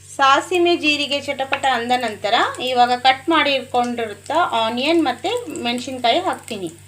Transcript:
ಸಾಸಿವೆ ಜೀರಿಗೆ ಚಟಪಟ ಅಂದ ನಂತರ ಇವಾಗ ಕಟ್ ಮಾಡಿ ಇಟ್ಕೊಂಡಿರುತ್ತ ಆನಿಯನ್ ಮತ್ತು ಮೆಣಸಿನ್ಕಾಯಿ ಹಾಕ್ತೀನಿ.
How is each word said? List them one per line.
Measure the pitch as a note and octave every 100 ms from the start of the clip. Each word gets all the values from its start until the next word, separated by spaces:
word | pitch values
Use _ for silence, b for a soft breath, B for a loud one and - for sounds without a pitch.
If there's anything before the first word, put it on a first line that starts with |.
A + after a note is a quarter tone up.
| - -
ಸಾಸಿವೆ | C4+ C#4+ - F4+ F4 E4+
ಜೀರಿಗೆ | D4 D4 C#4+ C#4+
ಚಟಪಟ | C#4 C4 C4+ C#4 C#4
ಅಂದ | B3 A#3 B3
ನಂತರ | A#3+ G3+ G3+ A#3 G4+ C5+
ಇವಾಗ | B3 B3 B3 B3
ಕಟ್ | C4 C4+ -
ಮಾಡಿ | E4 C#4+
ಇಟ್ಕೊಂಡಿರುತ್ತ | C#4 B3 B3 A#3+ A#3 A3+ G3+ - D4 F4
ಆನಿಯನ್ | A#3 A3 A#3+ C#4 E4+
ಮತ್ತು | C#4+ A#3+ F4 A#4+ A#4 -
ಮೆಣಸಿನ್ಕಾಯಿ | A#3+ A#3+ A#3+ C4 B3 C#4
ಹಾಕ್ತೀನಿ. | F4+ - - G#3+ F3 -